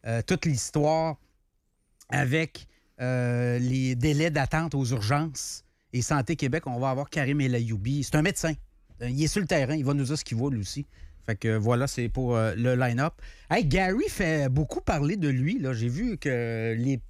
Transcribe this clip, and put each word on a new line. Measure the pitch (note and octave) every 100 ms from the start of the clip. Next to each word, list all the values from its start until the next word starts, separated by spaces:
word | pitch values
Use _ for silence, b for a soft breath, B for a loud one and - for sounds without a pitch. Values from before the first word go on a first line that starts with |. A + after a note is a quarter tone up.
| A#2
Euh, | A#2 -
toute | F#3 E3
l'histoire | B2+ - D#3 D3 D#3+ D#3+ D3 _ _ _ _ _ _ _ _ -
avec, | C3+ C3+ D#3 D#3+ - - b b -
euh, | B2+ B2+ B2 A#2+ B2 B2
les | B2 C3 C3 B2
délais | D3+ C#3+ E3
d'attente | D3+ C3 D#3+ E3
aux | C#3 B2+
urgences. | B2+ G#2 C#3+ D#3+ C3 - - _ _ _
Et | B2
Santé | A#2 D3+ A#2+ E3
Québec, | C3+ D3+ -
on | B2
va | C3+
avoir | C3 C#3+
Karim | D#3 C3 C#3+
Elayoubi. | C3+ B2 A#2 A2 G#2+ C#3+ C3
C'est | D#3
un |
médecin. | D#3+ - D#3+ D3+ - _ _ -
Euh, | A#2+
il | C3
est | D#3
sur | G#3
le | F3
terrain. | E3+ C3 D3+
Il |
va | C3+
nous | C#3+ B2+
dire | D3+
ce |
qu'il | - A2+
voit, | C#3
lui | B2
aussi. | G2 - C#3+ b b b -
Fait | G#2
que | A#2 A2
voilà, | G#2 A#2+ C3+
c'est | - A#2
pour, | C3 B2+ A#2+
euh, | A2 F#2+
le | B2 B2
line-up. | B2+ A#2+ D3+ - B B B
Hey, | F#3 E3+
Gary | F#3+ F#3 G#3 G4+
fait | - F3+ D#3 C3+
beaucoup | C3 D#3 F4
parler | - E3+ C#3+ G#3
de | D3+
lui, | C3 C#3 B3
là. | C3
J'ai | A#2+ A#2+
vu | C3 B3 G3
que | C#3+ B2 A#2 A2+ A2+ A2+
les | B2+ C3+